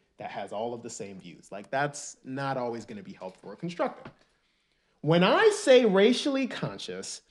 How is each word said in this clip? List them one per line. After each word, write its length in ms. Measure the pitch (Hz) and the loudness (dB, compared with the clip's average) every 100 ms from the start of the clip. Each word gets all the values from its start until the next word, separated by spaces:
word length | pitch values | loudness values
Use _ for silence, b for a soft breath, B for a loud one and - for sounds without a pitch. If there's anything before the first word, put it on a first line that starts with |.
| _ - | _ -14
that 100 | 104 | -12
has 220 | 120 98 | -10 -10
all 200 | 104 117 | -6 -6
of 80 | 117 | -8
the 80 | 117 | -12
same 300 | - 101 95 | -12 -14 -14
views. 320 | 87 73 - | -18 -20 -16
Like, 180 | 98 104 | -16 -8
that's 480 | 135 147 147 - - | -4 -4 -6 -16 -16
not 320 | 131 131 139 131 | -12 -8 -6 -4
always 300 | 120 117 101 | -4 -6 -10
gonna 180 | 104 | -14
be 100 | 95 | -14
helpful 380 | 90 92 - 95 | -14 -16 -16 -18
or 40 | 104 | -12
constructive. 540 | 170 180 269 - - - _ _ _ _ _ _ _ _ | -10 -4 -4 -6 -18 -20 _ _ _ _ _ _ _ _
When 240 | 147 170 190 | 2 4 6
I 240 | 330 440 | 6 4
say 340 | 403 294 254 | 4 8 8
racially 640 | 233 190 220 247 294 269 254 | 8 6 4 4 0 -2 -2
conscious, 760 | - 120 98 - 90 95 - _ | -4 -8 -8 -10 -10 -10 -14 _